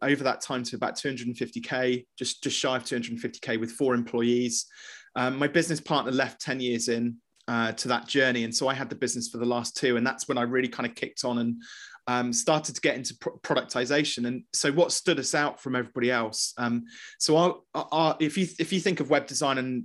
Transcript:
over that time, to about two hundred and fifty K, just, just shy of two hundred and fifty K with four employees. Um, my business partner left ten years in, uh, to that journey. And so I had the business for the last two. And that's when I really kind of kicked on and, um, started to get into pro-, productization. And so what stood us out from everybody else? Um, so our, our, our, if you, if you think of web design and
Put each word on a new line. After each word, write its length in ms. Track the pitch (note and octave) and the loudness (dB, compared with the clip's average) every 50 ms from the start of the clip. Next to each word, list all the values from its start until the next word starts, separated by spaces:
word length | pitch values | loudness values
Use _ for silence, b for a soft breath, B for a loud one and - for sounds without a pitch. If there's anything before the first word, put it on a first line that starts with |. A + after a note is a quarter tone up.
over 220 | - C#3 C#3+ C#3 C3+ | 2 2 2 2 2
that 160 | B2+ - - | 0 0 0
time, 240 | - - C#3 B2+ A#2+ | -4 -4 -4 -4 -4
to 120 | A#2 B2+ | -6 -4
about 200 | A2 B2 - - | -2 -2 -2 -2
two 120 | - - C#3 | -4 -4 -4
hundred 200 | C3+ B2 A#2+ A#2+ | -4 -4 -4 -6
and 100 | A#2+ - | -4 -4
fifty 220 | B2+ A#2 - A#2+ | -4 -6 -6 -8
K, 460 | A#2 - C#3 B2+ B2+ B2+ B2 B2 - _ _ - | -6 -4 -2 0 2 2 0 0 -4 _ _ -6
just, 240 | B2+ - - - | -6 -6 -4 -4
just 160 | - C3+ B2 - | -4 -2 -2 0
shy 180 | - C3+ B2+ | 0 0 0
of 80 | B2 A#2 | -2 -2
two 120 | - B2+ | -4 -4
hundred 160 | A#2+ A#2 A#2 | -4 -4 -4
and 80 | A#2 A#2 | -6 -6
fifty 180 | - A#2+ - - | -6 -8 -8 -8
K 180 | - C3 A#2 | -4 -2 -2
with 140 | A2 A#2 A#2 | -2 -2 -4
four 240 | - - C#3 C3 B2 | -2 0 2 2 2
employees. 720 | A#2+ A#2 A#2+ - A#2 A#2 A#2+ A#2+ B2 B2 A#2+ A#2 - - B B B B B B B B B - | 2 0 0 0 2 2 4 4 4 2 0 -2 -4 -4 B B B B B B B B B -4
Um, 240 | - B2+ B2+ C3 C3+ | -2 0 0 2 2
my 80 | D3 | 0
business 340 | D3 D3 E3+ D#3+ E3 D#3+ D3 | 2 4 4 2 2 0 -4
partner 300 | - - D#3+ C#3 G#2+ C3 | -2 0 0 0 2 2
left 300 | B2+ C3+ C3 A#2+ - - | 2 0 0 0 -2 -6
ten 180 | - C#3+ B2+ C3 | -6 -6 -4 -2
years 300 | B2+ B2 A#2+ A#2 A#2 B2 | 0 0 0 0 0 0
in, 300 | A#2 A#2 A#2 A#2+ A#2 - _ _ _ _ _ | 0 2 0 0 -2 -6 _ _ _ _ _
uh, 260 | - A#2+ A#2 A2+ A2+ | -2 0 0 0 0
to 160 | A2 - - B2 | -2 -2 0 0
that 200 | B2 A#2 - - | 0 0 0 2
journey. 340 | - C#3 C3 B2+ B2 A#2+ A2+ | 4 4 4 6 4 2 0
And 100 | A2+ A2+ | -2 0
so 120 | - C#3 | 0 0
I 80 | C3 C3+ | 0 0
had 140 | C3+ C3+ - | -2 -4 -8
the 60 | A2+ | -4
business 320 | - C3 A#2+ - A#2+ A#2 - | -2 -2 -2 -2 -4 -6 -8
for 100 | - A#2 | -6 -2
the 80 | A#2+ | 0
last 300 | A#2+ A#2+ A#2+ A#2 - - | 0 0 0 -2 -4 -2
two. 200 | - D3 B2+ A#2+ | 0 2 2 4
And 100 | A#2 A#2+ | 4 2
that's 200 | C3 - - - | 0 0 -2 -4
when 120 | - C3+ B2 | -2 0 0
I 40 | |
really 260 | A#2+ A#2+ B2+ B2+ B2+ A#2+ | 0 2 2 2 0 0
kind 200 | - - A#2+ A#2 | -2 -4 -4 -4
of 80 | - | -4
kicked 280 | - C3+ - - - - | -6 -8 -6 -6 -4 -4
on 140 | B2 A#2+ A#2+ | -2 0 0
and, 240 | A#2 A#2+ A#2 A#2 B B B B B B B B _ B2 | 0 0 -2 -2 B B B B B B B B _ 0
um, 240 | B2 B2 B2 A#2+ | 0 0 0 0
started 420 | A#2+ - - E3+ D#3 D3+ D#3 - B2+ | -2 0 2 2 2 2 2 -2 -4
to 60 | - | -2
get 160 | - D3 A#2+ | 0 0 0
into 180 | C3 B2+ - A#2 - | 0 -4 -8 -10 -8
pro-, 180 | - - - - | -8 -8 -8 -6
productization. 880 | - - D3 B2+ A#2 - - B2 B2 A#2+ C#3+ D3+ D3+ D3 - B2 A#2+ | -4 -2 0 0 0 -2 -2 -2 0 2 2 2 2 0 -2 -2 -2
And 160 | B2 B2+ B2+ - _ | -2 -4 -4 -6 _
so 200 | - - - C#3+ | -4 0 0 2
what 180 | C#3 E3+ E3+ - | 4 4 4 4
stood 300 | - - - F#3 E3 C#3 | 2 2 0 0 0 0
us 140 | B2 - - | 0 0 0
out 260 | D3 D3 D3 - - | 2 0 0 -2 -4
from 160 | - C#3 B2 | -4 -2 -2
everybody 340 | B2 A#2+ A#2 - B2+ A#2+ B2 | -2 -2 -4 -2 0 2 2
else? 420 | B2+ A#2 A2+ A2 G#2+ - - - - B2 | 2 2 0 -2 -2 -2 -4 -4 -2 -2
Um, 260 | A#2+ A#2+ A#2 A#2+ A#2 B B B B B B - | -2 0 0 -2 -2 B B B B B B -2
so 180 | - - D3+ | 2 4 6
our, 200 | D#3+ F3 F3+ - - - _ - | 6 6 4 2 -2 -8 _ -6
our, 140 | D3+ - - | -6 -4 0
our, 240 | D3+ D#3+ D#3+ D#3 D3+ - | 2 2 4 2 2 2
if 180 | D#3 D3 - | 0 0 2
you, 120 | G3 F#3 D#3+ - - | 0 -2 -2 -2 -4
if 140 | D#3 - | -2 0
you 80 | G3 F3+ | 0 0
think 180 | - G3+ E3 D3+ | 2 2 0 0
of 120 | D3 C3 | 2 2
web 160 | D3+ C#3 C#3+ | 2 2 2
design 320 | - C3 - D#3 C3+ C3+ C3 | 0 -2 0 0 2 2 0
and 260 | B2+ C3 B2+ A#2+ | 0 -2 -2 -4